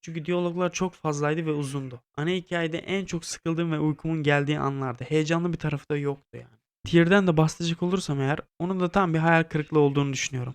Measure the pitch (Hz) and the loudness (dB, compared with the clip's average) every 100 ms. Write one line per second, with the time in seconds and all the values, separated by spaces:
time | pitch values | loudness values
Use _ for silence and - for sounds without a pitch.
0 | - 165 151 175 175 170 180 - 190 - | -14 -8 -4 -2 -2 0 -2 -2 -4 -4
1 | 156 147 147 156 160 147 139 139 135 120 | -4 -2 0 0 -2 -2 -4 -6 -8 -12
2 | _ - 156 185 175 175 165 160 - 190 | _ -4 -2 -2 -2 -4 -2 -4 -4 -4
3 | 185 175 - - 165 165 170 156 151 143 | -4 -6 -8 -8 -4 -2 0 0 0 0
4 | 160 160 147 143 143 151 139 139 131 120 | -2 -2 2 2 2 -2 -2 -4 -6 -8
5 | 127 156 156 165 175 165 156 143 - 147 | -2 0 2 0 0 -2 -4 -4 -4 -4
6 | 143 143 _ 120 120 _ _ _ - 170 | -4 -6 _ -20 -20 _ _ _ 2 4
7 | 170 202 185 156 160 - 170 165 175 190 | 6 6 6 4 2 2 -4 -2 -2 -2
8 | 185 139 135 151 - - 175 190 180 196 | -2 -2 0 -2 -6 -6 -4 0 0 2
9 | 185 160 165 165 160 156 151 156 143 139 | 2 2 4 4 2 -2 0 4 4 4
10 | 143 135 - 131 123 | 0 -2 -6 -6 -8